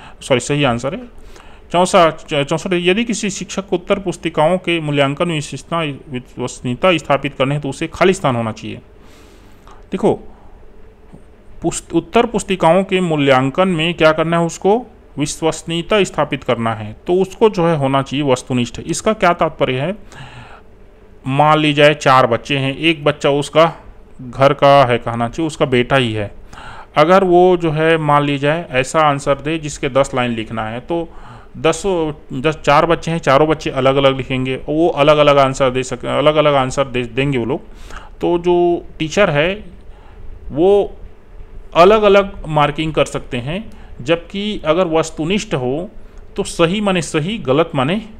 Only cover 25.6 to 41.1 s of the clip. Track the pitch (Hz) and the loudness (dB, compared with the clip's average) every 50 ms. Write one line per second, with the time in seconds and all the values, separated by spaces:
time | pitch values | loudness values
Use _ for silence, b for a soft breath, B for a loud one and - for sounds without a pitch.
25.6 | 156 139 131 123 123 120 139 135 127 113 107 107 101 101 - - - B B B | -2 0 2 0 2 2 2 0 0 0 -2 -4 -6 -8 -10 -16 -20 B B B
26.6 | B B B B B B B 151 151 165 185 190 196 180 175 175 180 185 180 170 | B B B B B B B 2 4 6 6 4 4 6 6 6 6 6 4 2
27.6 | 170 160 147 156 160 160 165 160 156 147 147 147 143 143 143 135 139 143 151 170 | 0 0 0 0 2 2 2 2 2 2 2 2 2 0 -2 0 0 0 0 -2
28.6 | 170 - 131 127 131 - - 160 156 151 139 139 - 147 139 135 135 147 165 160 | -4 -4 -2 -2 -2 0 2 2 4 4 2 0 0 -2 -2 -2 -2 -6 -6 -6
29.6 | 156 147 - - - 139 123 135 139 - - 131 123 123 117 113 110 110 117 110 | -6 -8 -8 -6 -4 -2 0 0 0 0 0 -2 -2 -2 -2 -6 -6 -8 -6 -8
30.6 | 110 110 113 123 127 - 170 170 165 165 B B B B B B B B B 127 | -6 -8 -8 -10 -8 -6 -6 -6 -6 -8 B B B B B B B B B -2
31.6 | 131 160 160 - - 202 185 170 160 156 147 - - - - 135 123 160 151 - | 0 0 0 0 -2 -2 -2 0 -2 -4 -6 -8 -12 -12 -8 -4 -2 -2 -2 -2
32.6 | - 147 143 151 165 165 165 156 - 165 165 165 - 147 131 139 156 156 156 147 | 2 4 4 4 4 4 2 0 -2 -4 -4 -2 2 4 4 4 4 2 0 -2
33.6 | - 156 143 135 131 135 135 139 139 135 135 131 123 - 135 127 131 131 131 127 | -4 -6 -2 0 2 2 2 4 4 2 2 0 -4 -4 -4 -4 -4 -4 -6 -6
34.6 | - - 151 156 165 175 - 143 143 151 151 151 147 147 143 143 135 131 135 - | -6 -4 -2 0 0 0 2 4 4 6 6 6 6 6 6 6 4 4 2 0
35.6 | 143 127 123 127 127 - 131 120 - 131 127 127 139 151 151 156 147 151 143 135 | 0 0 0 -2 -4 -6 -8 -8 -6 -4 0 2 2 4 4 4 4 4 4 2
36.6 | 131 127 - 143 139 131 120 123 123 117 113 127 135 143 139 123 113 110 143 202 | 0 0 0 -2 -2 -2 -2 -6 -6 -4 -2 -2 -2 0 0 -2 -2 -2 -4 -6
37.6 | - - B B B B B B B B B - - 165 175 175 170 180 175 175 | -8 -12 B B B B B B B B B -4 -2 0 0 0 2 2 2 4
38.6 | 175 175 170 - - - - - 156 156 - 196 208 185 147 147 151 180 196 214 | 4 2 0 -2 -4 -8 -10 -8 -6 -2 0 2 2 2 2 2 0 0 -2 -6
39.6 | - - - - - - b b b b b b b - - - - - 120 139 | -10 -18 -20 -20 -20 -20 b b b b b b b -16 -16 -14 -12 -6 -2 0
40.6 | 170 190 202 202 190 - - - - - | 2 4 4 2 2 -2 -6 -14 -18 -20